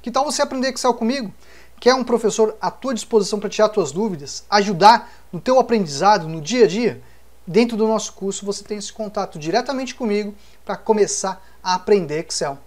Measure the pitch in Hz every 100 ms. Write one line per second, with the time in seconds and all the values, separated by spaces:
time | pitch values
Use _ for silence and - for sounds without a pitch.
0 | - 247 294 269 285 262 262 254 254 240
1 | 226 277 208 - - - - - 233 262
2 | 247 240 220 185 220 - 185 - 262 233
3 | - 226 190 208 202 - 214 214 156 147
4 | 220 170 139 - - 208 202 180 202 233
5 | 233 - - 180 202 262 240 233 175 139
6 | 190 208 160 160 151 247 202 190 233 120
7 | - - - - - 175 233 226 220 220
8 | - - 190 190 202 196 - 214 202 -
9 | 214 208 190 170 151 196 254 269 254 -
10 | 233 208 208 202 - - - - - 214
11 | 196 - 196 185 - - 180 185 202 208
12 | 165 151 165 - 156 139